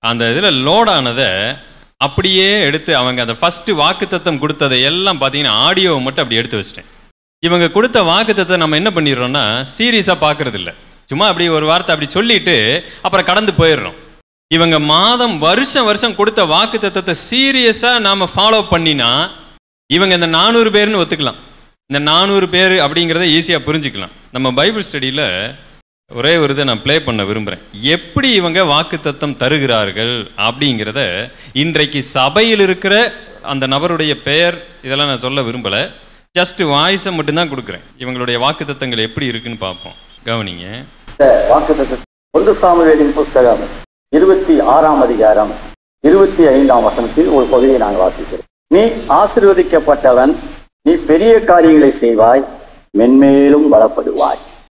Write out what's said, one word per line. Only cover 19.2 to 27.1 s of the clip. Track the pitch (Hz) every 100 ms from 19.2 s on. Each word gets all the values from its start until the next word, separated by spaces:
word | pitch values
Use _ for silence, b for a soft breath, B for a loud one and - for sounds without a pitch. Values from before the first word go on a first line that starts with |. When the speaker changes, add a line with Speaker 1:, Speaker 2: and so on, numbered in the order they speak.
| 180 - - - _ _ _
Speaker 1:
இவங்க | 160 190
இந்த | 180 170
நானூறு | 160 202 233 220
பேர்னு | 202 208 214
ஒத்துக்கலாம். | 170 160 139 - - - _ _ _
இந்த | 143 147
நானூறு | 165 196 196 185
பேர் | 180 185
அப்படிங்கிறத | 185 143 156 170 160
ஈஸியா | 180 156 165 165 131
புரிஞ்சுக்கலாம். | 156 143 101 90 - _
நம்ம | 127 131
பைபிள் | 127 170 220 190
ஸ்டடியில | 147 131 135 135 90 107 139 - - _ _ _
ஒரே | 120 131 170
ஒரு | 147
இதை | 139
நான் | 139 110
ப்ளே | 127 156
பண்ண | 135